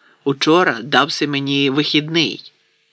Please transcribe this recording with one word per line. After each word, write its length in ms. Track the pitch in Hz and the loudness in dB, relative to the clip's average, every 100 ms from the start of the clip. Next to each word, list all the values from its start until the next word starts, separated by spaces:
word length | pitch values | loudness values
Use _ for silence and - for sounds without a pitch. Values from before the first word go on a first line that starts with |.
| _ _ | _ _
учора 560 | 139 135 151 175 175 117 | -4 0 2 4 2 -2
дався 460 | 131 147 143 - 147 | 0 0 2 -2 -4
мені 420 | 139 139 139 139 | -4 -2 0 0
вихідний, 800 | 139 147 151 151 165 120 - - _ _ _ _ | 0 0 0 0 0 -2 -4 -16 _ _ _ _